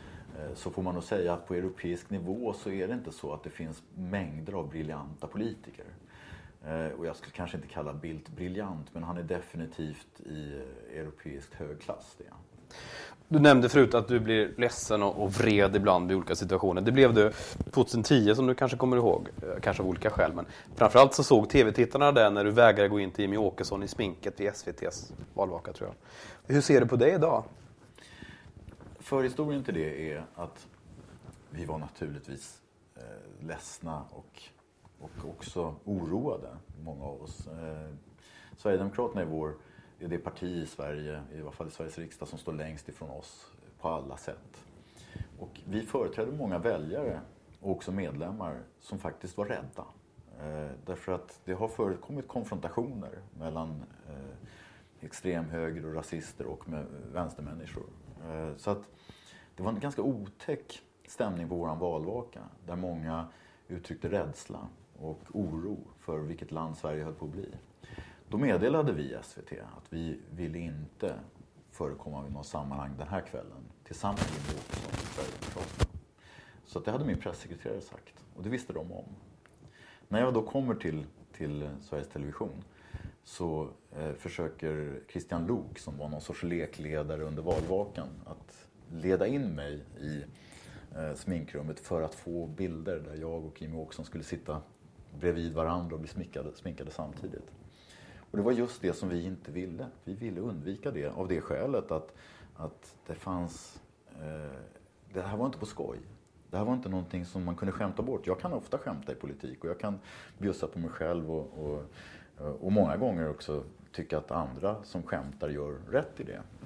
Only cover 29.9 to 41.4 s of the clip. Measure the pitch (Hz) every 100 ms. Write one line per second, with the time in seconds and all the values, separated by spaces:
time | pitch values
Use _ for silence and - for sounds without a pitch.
29.9 | 71 80 76 82 - 85 - - - -
30.9 | - - - - - - 78 80 78 76
31.9 | - 78 71 67 67 - - _ _ _
32.9 | 60 58 52 50 50 78 80 - - 85
33.9 | 78 - - - - - - _ _ -
34.9 | - 71 - 78 82 - 90 85 73 101
35.9 | 98 80 98 - - 60 78 - 73 80
36.9 | 71 69 69 78 - 80 80 80 78 78
37.9 | 71 - - - - - - 107 95 98
38.9 | 101 120 101 82 78 78 76 - - -
39.9 | - 87 85 - - 90 87 78 - 71
40.9 | 73 76 76 69 76